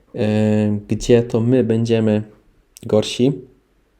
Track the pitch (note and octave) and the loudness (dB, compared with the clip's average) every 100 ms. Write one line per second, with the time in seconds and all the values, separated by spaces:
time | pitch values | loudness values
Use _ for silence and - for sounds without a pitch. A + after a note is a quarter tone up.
0 | _ - A2 G#2+ G#2+ G#2+ G#2+ G#2 G#2 G#2 | _ -4 -2 0 2 2 0 -2 -4 -4
1 | - A#2+ A#2+ A2+ A#2 B2+ A2+ A2+ A2+ A2+ | 2 2 2 -2 0 0 0 0 0 0
2 | A2 G#2+ G#2+ - _ _ _ - - G#2+ | 0 0 -2 -14 _ _ _ -20 -2 0
3 | G#2+ - B2 D3 - _ _ _ _ _ | 0 0 -2 -2 -8 _ _ _ _ _